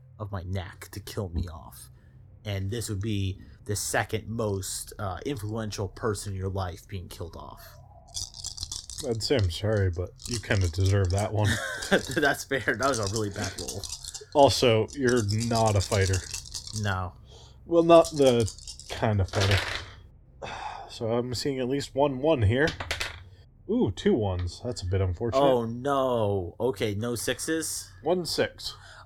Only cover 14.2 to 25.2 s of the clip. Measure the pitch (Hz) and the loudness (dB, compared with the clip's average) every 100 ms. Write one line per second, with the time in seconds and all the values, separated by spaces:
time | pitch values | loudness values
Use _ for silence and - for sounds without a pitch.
14.2 | - 147 139 - 127 110 110 147 127 123 | -2 6 6 6 4 4 2 0 2 4
15.2 | 104 107 117 113 113 101 - 107 95 95 | 2 0 2 2 4 4 2 2 2 2
16.2 | - - - - - 107 104 95 92 - | -2 -10 -10 -12 -10 -6 -4 -4 -6 -10
17.2 | - - - - - 170 165 170 165 156 | -20 -20 -20 -20 0 4 10 10 8 6
18.2 | 135 120 107 - - - - - 120 104 | 6 6 2 -4 -14 -16 -12 -2 2 2
19.2 | 92 - 98 98 - - - - - - | 2 0 2 2 0 -6 -10 -16 -20 -20
20.2 | - - - - - - - - 113 120 | -20 -14 -12 -10 -10 -12 -14 -6 -2 0
21.2 | 123 117 147 135 127 139 127 127 143 127 | 0 -2 -2 -2 -2 -2 -2 2 2 2
22.2 | 143 151 101 120 156 - - - - - | 2 4 4 4 4 0 -6 -6 -6 -10
23.2 | - - - - - 233 170 - 202 170 | -18 -20 -20 -14 -4 0 2 2 2 2
24.2 | 101 90 87 - 120 - 92 95 95 90 | 2 -2 -4 -6 -8 -6 -2 0 0 0